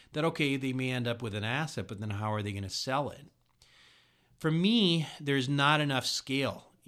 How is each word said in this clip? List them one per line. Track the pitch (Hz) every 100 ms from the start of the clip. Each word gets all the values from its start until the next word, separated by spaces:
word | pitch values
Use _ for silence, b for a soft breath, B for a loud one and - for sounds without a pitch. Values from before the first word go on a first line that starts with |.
| B
that, | 151
okay, | 165 160 147 139
they | 135
may | 127 131
end | 127 120
up | 117
with | 120
an | 104
asset, | 107 131 156 - 95
but | 101
then | 107
how | 101 107
are | 107
they | 101
gonna | 98 98
sell | - - 135 131
it? | - - _ _ _ b b b b b b b _
For | 160
me, | 160 190 233 190 170 151 -
there's | 143 139 127
not | 143 143 151
enough | 147 131 120
scale, | - - 135 131 92 - _